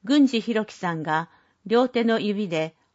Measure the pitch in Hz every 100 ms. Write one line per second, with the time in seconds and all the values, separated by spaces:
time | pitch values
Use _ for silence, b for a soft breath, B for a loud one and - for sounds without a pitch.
0 | 190 294 269 226 214 220 214 - 180 165
1 | 156 156 170 b b b - 226 254 247
2 | 233 226 208 202 208 160 160 _ _